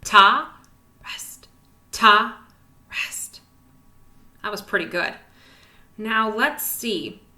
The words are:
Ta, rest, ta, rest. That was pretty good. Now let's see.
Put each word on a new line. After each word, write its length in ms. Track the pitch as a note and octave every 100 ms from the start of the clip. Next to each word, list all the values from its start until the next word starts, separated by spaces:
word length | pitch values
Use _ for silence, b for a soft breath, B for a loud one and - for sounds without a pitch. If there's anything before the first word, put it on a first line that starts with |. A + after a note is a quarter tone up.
Ta, 520 | - - G3 A#3+ D#4 - - - _ _
rest, 440 | - - - - - _ _ - _
ta, 500 | - A3+ G#3 A3+ - - - _ - _
rest. 520 | - - - - - _ _ _ - - - - - - -
That 80 | G#3
was 100 | G#3
pretty 240 | G3+ G3+ E3
good. 280 | F3 E3 - - b b b b b b -
Now 380 | G#3+ A3 A3 A3
let's 280 | C4+ D4+
see. 580 | - - A#3+ F#3+ C#3+ - -